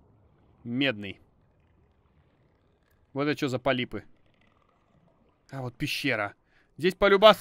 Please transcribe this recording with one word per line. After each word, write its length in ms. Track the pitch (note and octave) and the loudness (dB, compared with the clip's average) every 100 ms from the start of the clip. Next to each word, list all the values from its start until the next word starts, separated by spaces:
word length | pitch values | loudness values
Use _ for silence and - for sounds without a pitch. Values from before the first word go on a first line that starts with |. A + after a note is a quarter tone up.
| _ _ _ _ _ _ | _ _ _ _ _ _
Медный. 580 | A#2 B2 C#3 G#2+ G2 - - _ _ _ _ _ _ _ _ _ _ _ _ _ _ _ _ _ _ | -8 -4 -2 -2 -8 -14 -20 _ _ _ _ _ _ _ _ _ _ _ _ _ _ _ _ _ _
Вот 100 | C3+ | -6
это 120 | D3 | -4
че 140 | C#3+ C#3+ | -2 -4
за 100 | B2 | -4
полипы? 460 | C#3 B2+ A#2+ G#2 - - _ _ _ _ _ _ _ _ _ _ _ _ - | -2 -4 -4 -10 -14 -20 _ _ _ _ _ _ _ _ _ _ _ _ -20
А, 120 | C3+ | -14
вот 120 | B2 | -12
пещера. 600 | - D3+ - C#3 A2+ G2+ - _ _ _ - | -8 -8 -4 -4 -2 -4 -10 _ _ _ -4
Здесь 180 | F3 | -2
полюбас... 440 | - G3+ G3 G#3+ F#3+ | 2 2 6 6 6